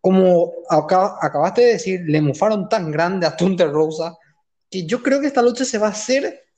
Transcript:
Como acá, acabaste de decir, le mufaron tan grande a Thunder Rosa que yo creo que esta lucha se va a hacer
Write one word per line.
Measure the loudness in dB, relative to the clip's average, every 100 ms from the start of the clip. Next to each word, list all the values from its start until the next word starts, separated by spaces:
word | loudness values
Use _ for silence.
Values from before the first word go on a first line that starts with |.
Como | 4 4 6 4 2 -4 0
acá, | 0 2 2 2 -2
acabaste | -4 0 0 4
de | 4
decir, | 2 -4 -6 0
le | 0
mufaron | 0 0 0 0 -2
tan | -4 -2
grande | -2 -2 0 -2
a | 0
Thunder | -2 2 0
Rosa | 2 -2 -2 -10 -12 _ _ _ _ _
que | -10 -6
yo | -4
creo | 0 0
que | 0
esta | 2
lucha | 0 0 -4
se | -2
va | -2
a |
hacer | -4 -2 -2 -2 -10 _